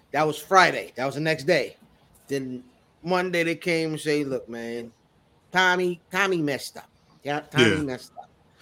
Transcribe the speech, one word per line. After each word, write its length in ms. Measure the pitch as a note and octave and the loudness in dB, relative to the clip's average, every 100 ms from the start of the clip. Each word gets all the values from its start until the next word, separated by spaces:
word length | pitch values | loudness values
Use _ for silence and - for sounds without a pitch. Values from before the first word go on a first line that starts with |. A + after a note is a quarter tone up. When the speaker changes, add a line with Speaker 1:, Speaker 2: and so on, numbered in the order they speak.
| _ | _
Speaker 1:
That 140 | C#3 D#3 | -2 0
was 120 | D3+ | -2
Friday. 540 | - F#3 E3 C3 F#2+ - | 4 6 6 4 -6 -6
That 80 | C3+ | -4
was 80 | D3 | -2
the 40 | |
next 220 | D#3+ D#3+ | -2 0
day. 320 | C#3 D#3+ A#2 - _ _ _ _ - | 2 0 0 -10 _ _ _ _ -8
Then 340 | C#3 C3 B2 - _ _ _ | -6 -6 -10 -14 _ _ _
Monday 400 | E3 F3+ F#3 E3+ | -2 0 0 0
they 120 | E3 D#3 | 0 -2
came 340 | F3+ E3 D#3+ | -2 -2 -2
and 100 | D#3 | -4
say, 240 | D3+ D3 | -2 -2
"Look, 240 | C#3 B2+ G#2+ | -2 -6 -6
man, 440 | A#2 A#2 A#2 A#2 - _ _ _ _ _ | -10 -8 -10 -12 -18 _ _ _ _ _
Tommy, 480 | F3+ F#3 F3+ F3+ F3 _ | 2 4 4 0 -4 _
Tommy 300 | F#3 G3 F3 | -2 0 0
messed 340 | D3 B2+ - - | -2 -4 -8 -16
up. 120 | - _ _ _ | -20 _ _ _
Yeah, 160 | C3+ D3 | -6 -6
Tommy 300 | - C#3+ A2+ | -2 2 4
Speaker 2:
Yeah. 60 | F#2+ | 2
Speaker 1:
messed 340 | C#3+ B2+ - - | -2 -8 -14 -20
up." 100 | - _ _ _ | -20 _ _ _